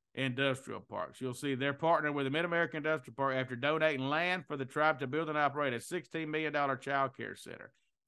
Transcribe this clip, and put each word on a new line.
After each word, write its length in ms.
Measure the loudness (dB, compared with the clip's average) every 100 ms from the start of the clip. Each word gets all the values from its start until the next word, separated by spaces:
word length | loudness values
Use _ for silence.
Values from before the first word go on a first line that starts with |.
| _
Industrial 680 | -4 -2 2 0 0 -4 -10
Parks. 400 | -8 -6 -6 -6
You'll 140 | -6
see 200 | -4 -2
they're 200 | 0 0
partnering 400 | 0 2 4 2
with 100 | 0
the 60 | 0
Mid-America 480 | 0 0 2 0 0
Industrial 360 | 0 -2 -4
Park 200 | -2 0
after 200 | 2 -2
donating 540 | 0 0 4 2 2 0
land 380 | 0 0 -2 -4
for 100 | -6
the 80 |
tribe 340 | -4 4 4 4
to 60 | 0
build 220 | -2 0
and 80 | 2
operate 380 | 2 2 0
a 60 | -2
sixteen 500 | -4 -6 -6 -6 -4
million 240 | -2 0
dollar 220 | 0 0 0
child 380 | 0 0 0
care 220 | -2 -10 -10
center. 340 | -14 -14 -16 _ _ _